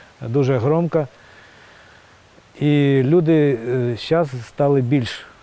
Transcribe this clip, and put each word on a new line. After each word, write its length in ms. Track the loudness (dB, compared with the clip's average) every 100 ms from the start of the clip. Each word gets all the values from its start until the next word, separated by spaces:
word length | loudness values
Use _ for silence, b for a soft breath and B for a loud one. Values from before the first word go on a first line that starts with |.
| B -16
дуже 380 | -4 -2 0 0
громко. 500 | 0 0 0 -2 -4 B B B B B B B B B B B B -20 _ -4
І 420 | 0 2 2 2
люди, 540 | 4 2 4 2 2 0 -2
е, 280 | -2 -2 -4
щас 320 | -2 -2 -2 -6 -10
стали 320 | -2 0 2
більш 460 | 2 0 -2 -10 -18 -20